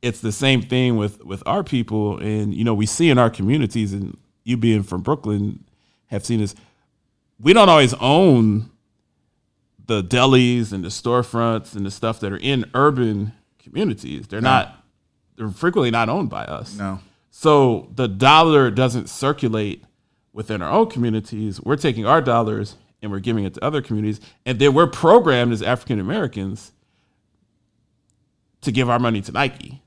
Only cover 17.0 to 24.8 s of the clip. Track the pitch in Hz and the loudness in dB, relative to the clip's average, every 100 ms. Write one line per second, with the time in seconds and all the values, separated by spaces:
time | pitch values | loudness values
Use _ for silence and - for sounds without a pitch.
17 | _ _ _ - 160 147 131 113 - 113 | _ _ _ -4 4 6 4 2 -4 -4
18 | 127 98 131 151 165 151 127 104 131 117 | -4 2 6 6 8 6 4 2 0 -2
19 | - - 135 147 127 110 104 - _ _ | -8 -6 -4 -2 -2 -2 -6 -8 _ _
20 | _ _ _ - 107 107 82 180 226 180 | _ _ _ -16 -8 -6 -2 0 0 0
21 | 120 110 104 110 107 95 - 143 156 113 | -2 -2 -6 -8 -8 -8 -4 -2 -2 -2
22 | 107 156 127 117 110 104 104 - _ _ | 2 2 4 0 0 -4 -8 -12 _ _
23 | 107 98 98 113 98 - 139 151 - 110 | -10 -8 -4 -4 -4 -6 -6 -4 -4 -4
24 | 107 107 - _ - 120 143 139 | -4 -6 -12 _ -8 2 2 4